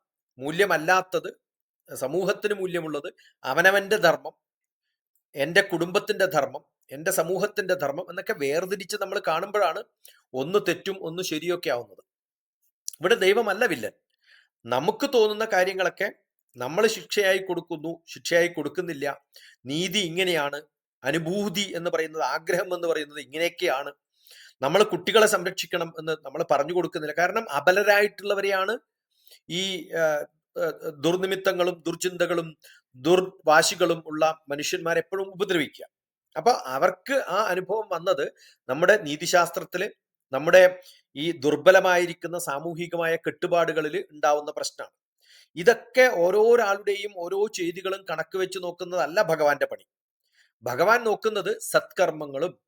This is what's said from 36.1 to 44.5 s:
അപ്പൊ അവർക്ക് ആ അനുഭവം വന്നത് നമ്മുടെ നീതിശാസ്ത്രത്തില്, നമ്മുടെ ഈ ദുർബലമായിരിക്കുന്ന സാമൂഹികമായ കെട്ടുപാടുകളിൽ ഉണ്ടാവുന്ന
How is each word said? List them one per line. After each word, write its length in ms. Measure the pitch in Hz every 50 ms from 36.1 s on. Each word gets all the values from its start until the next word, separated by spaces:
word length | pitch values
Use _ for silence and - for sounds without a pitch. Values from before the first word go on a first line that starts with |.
| _ _ _ _ _
അപ്പൊ 140 | 151 156 151
അവർക്ക് 720 | - - - 127 127 135 147 143 139 - _ - 269 269 - -
ആ 100 | 175 202 220
അനുഭവം 420 | 202 180 185 180 165 202 220 214 202
വന്നത് 440 | 185 165 170 196 180 - 147 - - _ _ _ _ _ _ -
നമ്മുടെ 280 | 127 147 175 180 208
നീതിശാസ്ത്രത്തില്, 960 | 208 170 147 147 151 170 165 - 175 170 165 - 185 165 - - 175 185 220 - _ _ _ _ _ _ _
നമ്മുടെ 480 | - 135 147 165 180 185 185 180 185 - - - - _ _ _ -
ഈ 140 | 139 151 170
ദുർബലമായിരിക്കുന്ന 1080 | 165 135 127 147 147 143 135 185 190 190 190 185 180 175 180 165 170 - - 165 165 175
സാമൂഹികമായ 800 | 170 160 139 143 156 170 170 156 175 165 170 170 165 165 165
കെട്ടുപാടുകളിൽ 880 | 165 - 160 - - - 175 175 170 165 160 156 160 151 151 147 185 - -
ഉണ്ടാവുന്ന 400 | 151 151 147 151 151 151 147 151